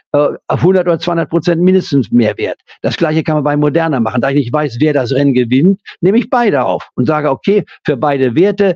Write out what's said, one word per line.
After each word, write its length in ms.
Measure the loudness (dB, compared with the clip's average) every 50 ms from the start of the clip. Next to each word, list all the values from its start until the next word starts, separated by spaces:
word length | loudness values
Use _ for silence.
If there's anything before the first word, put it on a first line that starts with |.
| _ _
äh, 160 | 0 0 0 0 -2 -6 -6 -6 -2 0
hundert 260 | 2 2 2 2 2 0
oder 120 | -2 -2
zweihundert 300 | -2 -2 -2 -2 -2 -2
Prozent 320 | -2 -2 0 0 0 2
mindestens 500 | 2 2 2 2 0 0 0 0 0 2
mehr 260 | 2 2 2 2 0 -2
wert. 220 | -6 -6 -6 -10 _ _ -16 -6
Das 160 | -6 -6 -2 -2
Gleiche 260 | -2 0 0 -2 -2
kann 120 | 0 -2
man 80 | 0 0
bei 100 | 0 0
Moderna 460 | 0 0 0 0 0 0 0 -2 -2
machen. 180 | -2 -2 -2 -2
Da 120 | -2 0
ich 40 | 0
nicht 160 | 0 -2 0
weiß, 260 | -2 -2 -2 -4 -2 -2
wer 100 | 0 0
das 220 | 2 0 -2 0 0
Rennen 220 | 0 2 2 2
gewinnt, 440 | 2 0 2 2 2 4 2 2 0 _ -14 -10 -2
nehme 160 | 0 0 2 0
ich 120 | 0 0
beide 360 | 0 0 0 0 0 0 0
auf 240 | -2 -4 -4 -6 -8 _
und 100 | -2 -2
sage, 240 | 0 0 0 0 -2
okay, 340 | -2 -2 0 0 0 0 0 -4 -12 -8 _
für 100 | -4 -4
beide 400 | -2 -2 -2 0 0 0 0 2
Werte 400 | 2 0 0 0 0 0 0 0